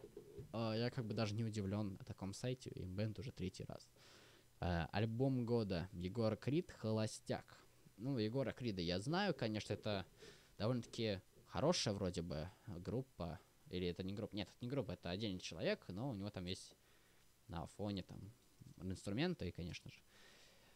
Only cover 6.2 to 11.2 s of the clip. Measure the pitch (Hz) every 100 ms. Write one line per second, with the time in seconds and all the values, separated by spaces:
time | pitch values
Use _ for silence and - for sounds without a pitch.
6.2 | 110 107 120 156 180 - 110 110 107 -
7.2 | - 113 - - - - - - 127 131
8.2 | 107 135 113 - 120 92 85 90 120 175
9.2 | 202 - 113 107 - 104 110 98 - -
10.2 | - - - - 107 123 - - 113 98